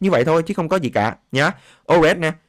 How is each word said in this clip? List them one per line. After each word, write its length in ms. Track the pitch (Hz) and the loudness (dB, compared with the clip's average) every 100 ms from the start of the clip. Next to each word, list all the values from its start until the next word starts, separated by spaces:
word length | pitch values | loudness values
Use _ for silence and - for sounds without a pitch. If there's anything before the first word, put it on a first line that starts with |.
như 100 | 190 | 0
vậy 140 | 143 | 2
thôi 180 | 147 160 165 | 2 0 0
chứ 80 | |
không 140 | 196 160 | -4 -2
có 80 | 190 | -2
gì 120 | 127 | -2
cả 280 | 113 107 - _ | -2 -2 -4 _
nhá. 180 | 131 156 - _ _ - | -2 -2 -4 _ _ 0
O 140 | 180 | 4
R 40 | 156 180 | 4 2
S 20 | |
nè, 140 | 160 160 | -2 -6